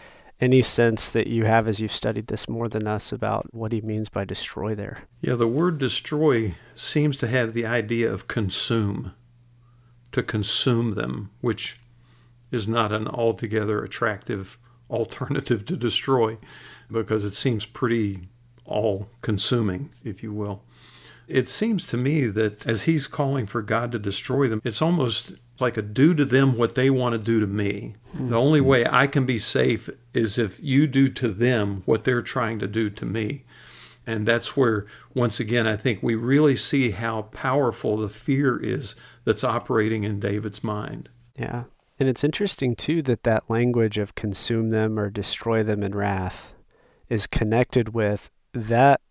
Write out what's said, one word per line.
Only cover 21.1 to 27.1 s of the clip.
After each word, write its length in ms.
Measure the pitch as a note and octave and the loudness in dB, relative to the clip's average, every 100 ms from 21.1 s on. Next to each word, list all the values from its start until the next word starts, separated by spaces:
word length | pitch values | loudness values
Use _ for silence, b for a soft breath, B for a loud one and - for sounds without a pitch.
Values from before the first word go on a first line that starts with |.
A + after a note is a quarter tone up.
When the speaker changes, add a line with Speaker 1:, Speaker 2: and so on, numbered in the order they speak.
| B B | B B
Speaker 2:
It 220 | C3 B2+ | -2 0
seems 380 | - A3+ G3 - | -2 -2 -2 -2
to 100 | A#2+ | -2
me 300 | B2+ D#3 A#2+ | 0 2 0
that 400 | G2+ G#2+ - - | 0 -2 -2 -4
as 160 | A2 | -2
he's 240 | - D#3+ C#3 | 2 0 0
calling 400 | - C#3 C#3 G#2 | -2 -2 0 -2
for 140 | A#2+ | -4
God 300 | G2+ A2+ A#2+ | -2 -2 -2
to 60 | A#2 | -4
destroy 480 | G2+ F#2+ - C3 C3+ | -4 -6 -2 0 2
them, 140 | A2 | 0
it's 180 | A#2+ G#2+ | -4 0
almost 520 | D#3+ F3 B2 G#2+ - - _ - | 2 2 0 -2 -6 -16 _ -2
like 180 | B2 A2+ | -2 -2
a 40 | |
do 320 | G#2 G#2+ D#3 | -2 4 4
to 120 | D#3 C3+ | 6 4
them 300 | C3 C3+ A#2 | 4 4 4
what 180 | A#2 B2+ | 0 2
they 140 | C3+ | 2
want 240 | C3 B2 | 2 0